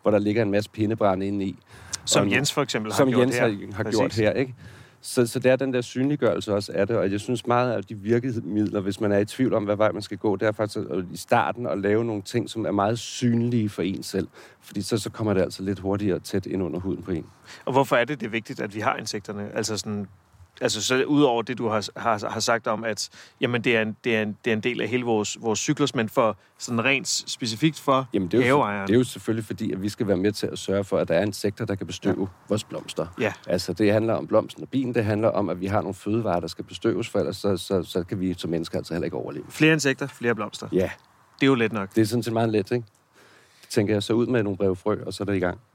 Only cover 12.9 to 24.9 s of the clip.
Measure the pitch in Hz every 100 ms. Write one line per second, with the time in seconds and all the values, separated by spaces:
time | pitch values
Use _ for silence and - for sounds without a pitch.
12.9 | 117 - - 123 117 117 120 107 98 90
13.9 | 95 - 95 80 - - _ - 104 98
14.9 | 113 107 - 107 95 78 - 95 92 95
15.9 | 101 101 82 - 98 - 95 87 82 92
16.9 | - 87 82 - _ - - - 135 135
17.9 | 131 117 147 110 113 107 131 107 107 117
18.9 | - 113 107 101 101 101 117 110 104 110
19.9 | 104 98 - _ _ - - 127 110 101
20.9 | 127 - 147 143 117 107 123 113 107 98
21.9 | - 117 107 113 104 107 117 123 107 113
22.9 | 104 - - - _ 131 120 131 113 110
23.9 | 104 127 110 107 101 - 110 123 117 113